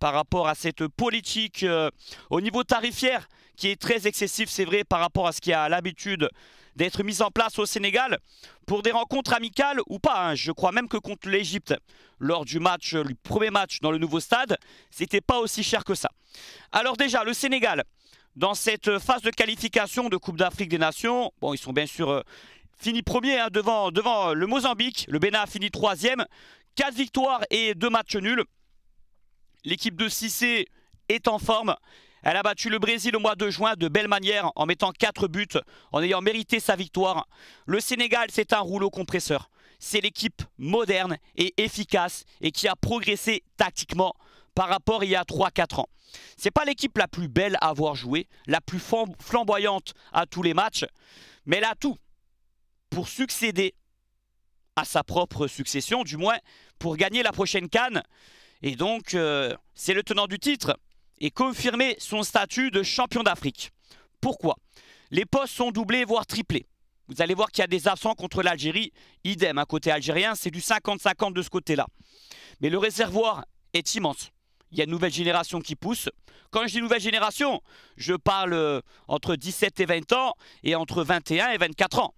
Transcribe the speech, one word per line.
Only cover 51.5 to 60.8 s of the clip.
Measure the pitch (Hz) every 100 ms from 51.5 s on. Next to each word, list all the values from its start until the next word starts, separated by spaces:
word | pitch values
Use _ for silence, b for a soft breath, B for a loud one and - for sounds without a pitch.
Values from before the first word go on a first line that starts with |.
| 185
elle |
a | 220
tout | 214 285 220 _ _ _ _ _ _ _ _ _
pour | 175 -
succéder | - 262 - 226 185 190 - _ _ _ _ _ _ _ _ _ -
à | -
sa | 160
propre | - 165 175 - 143
succession, | - 135 139 - 240
du | 190 151
moins | 196 233 b b b _
pour | 170 156
gagner | 185 233
la | 226
prochaine | 190 190 196 175
can. | 226 254 196 - b b b b b
Et | 139 123
donc, | 180 - -
euh, | 180 160 143 127 - _
c'est | - -
le | 190
tenant | - 202 202
du | 196
titre | 285 277 - -